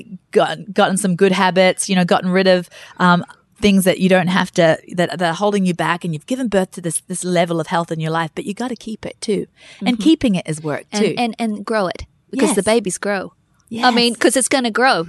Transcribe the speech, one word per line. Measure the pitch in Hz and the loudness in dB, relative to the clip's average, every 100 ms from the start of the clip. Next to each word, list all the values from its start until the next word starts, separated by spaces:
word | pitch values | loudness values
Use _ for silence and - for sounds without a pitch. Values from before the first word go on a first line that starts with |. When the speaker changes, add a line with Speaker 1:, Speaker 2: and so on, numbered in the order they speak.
| - 185 _ | -8 -18 _
Speaker 1:
gotten, | - 160 160 160 | 0 0 -2 -6
gotten | 190 185 190 | 0 2 2
some | 196 175 | 0 2
good | 196 | 2
habits, | 185 185 175 185 - - | 4 2 4 2 2 -2
you | 185 | 0
know, | |
gotten | 175 196 185 | 2 0 2
rid | 180 190 | 2 4
of, | 185 175 - - - | 2 0 -14 -20 0
um, | 180 175 - - _ _ | 2 2 0 -14 _ _
things | 208 196 | 2 4
that | 185 - | 2 2
you | 185 | 2
don't | 185 175 | 2 2
have | 185 180 | 0 -2
to, | - 165 156 - | 2 2 2 -4
that, | 175 175 165 | -4 -4 -2
that | 180 | -4
are | |
holding | 165 208 208 185 | -2 -2 0 0
you | |
back, | 170 160 170 | -2 -2 -4
and | 180 | -4
you've | 151 - | -8 -6
given | 254 254 | -6 -2
birth | 196 185 | 0 -2
to | - | -4
this, | 170 - - | -8 -8 -8
this | 180 | -8
level | 180 175 170 170 | -2 0 0 -2
of | 156 | -2
health | 170 170 | -4 -4
in | 160 | -4
your | 160 | -4
life, | 160 165 - | -4 -4 -6
but | |
you | - | -10
gotta | 196 247 233 | -8 -8 -8
keep | - 220 | -12 -12
it | - - | -14 -10
too. | - 190 160 _ - - | -4 -4 -4 _ -20 -6
And | 202 240 | -4 0
Speaker 2:
Mm-hmm. | |
Speaker 1:
keeping | 208 320 262 185 | 2 2 2 0
it | - | -2
is | 156 | -6
work | 156 139 - | -6 -6 -6
Speaker 2:
And, | 208 | -2
Speaker 1:
too. | 208 151 | 0 0
Speaker 2:
and, | 240 - | -4 -4
and | 226 208 202 | -6 -6 -4
grow | 220 185 | -2 -2
it | - - _ _ | -6 -16 _ _
because | 262 254 | 0 0
the | 208 | 2
Speaker 1:
Yes. | 196 | 2
Speaker 2:
babies | 226 208 - | 0 0 -4
grow. | 202 202 180 - _ _ _ 226 | -4 -4 -6 -14 _ _ _ 0
I | 254 | 2
mean, | 240 240 | 4 2
Speaker 1:
Yes. | 233 | 2
Speaker 2:
'cause | 339 262 | 2 2
it's | - | 0
gonna | 277 240 | 0 0
grow. | 208 262 202 | 2 2 2